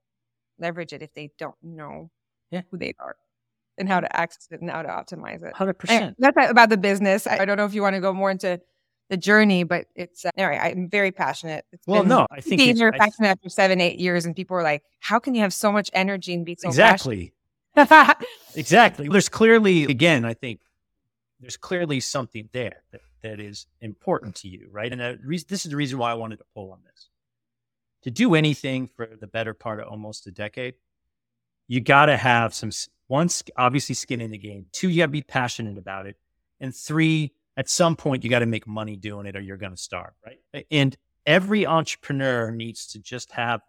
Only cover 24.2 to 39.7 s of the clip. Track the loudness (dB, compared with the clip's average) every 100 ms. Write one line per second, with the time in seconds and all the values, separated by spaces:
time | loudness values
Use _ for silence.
24.2 | -6 -16 -18 -20 -16 -12 -10 -8 -10 -10
25.2 | -8 -10 -8 -10 -8 -6 -6 -4 -4 -4
26.2 | -8 -14 _ -20 -18 -20 _ _ _ _
27.2 | _ _ _ _ _ _ _ _ -8 0
28.2 | 2 4 2 0 -6 -8 -8 -12 -16 -16
29.2 | -10 -8 -8 -8 -10 -10 -12 -14 -14 -16
30.2 | -18 -12 -12 -10 -12 -12 _ _ _ _
31.2 | _ _ _ _ -6 -2 4 6 6 4
32.2 | 4 2 2 -4 -10 -10 -12 _ -4 -2
33.2 | 0 -4 -8 0 0 0 -4 -8 -8 -8
34.2 | -8 -12 -14 -16 -16 -4 0 2 0 -2
35.2 | -4 -4 -4 -6 -10 -12 -12 -14 -14 -18
36.2 | _ _ _ _ -14 -12 -4 0 2 2
37.2 | -2 -10 _ -8 -2 2 2 0 -2 -4
38.2 | 0 0 0 -2 -6 -10 -10 -10 -12 -12
39.2 | -12 -12 -12 -12 -14